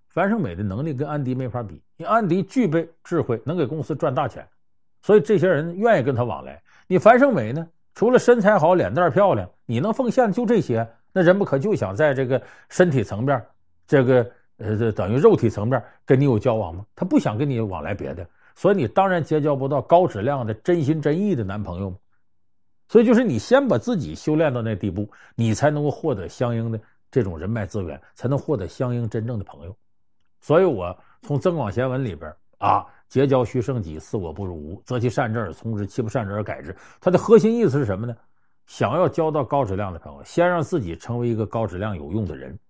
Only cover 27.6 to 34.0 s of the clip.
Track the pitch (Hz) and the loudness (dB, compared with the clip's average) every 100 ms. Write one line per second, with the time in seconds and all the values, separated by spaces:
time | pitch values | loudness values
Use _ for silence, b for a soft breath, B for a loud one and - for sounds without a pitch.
27.6 | 92 104 85 69 b - 123 139 - 127 | -6 -6 -8 -10 b -8 -4 -4 -4 -6
28.6 | 85 - 127 120 113 117 113 113 - - | -6 -6 -4 -4 -4 -6 -6 -8 -10 -16
29.6 | 87 - _ _ _ _ _ _ - 160 | -18 -18 _ _ _ _ _ _ 2 4
30.6 | 185 104 87 - b b - 143 185 170 | 4 0 -6 -10 b b -6 -2 0 -2
31.6 | 107 113 131 131 127 78 80 - _ - | -2 -2 -2 -2 -6 -8 -14 -18 _ -2
32.6 | 101 101 b b _ 123 139 131 117 127 | 0 2 b b _ 0 2 2 0 -4
33.6 | 127 123 82 78 | -4 -4 -6 -12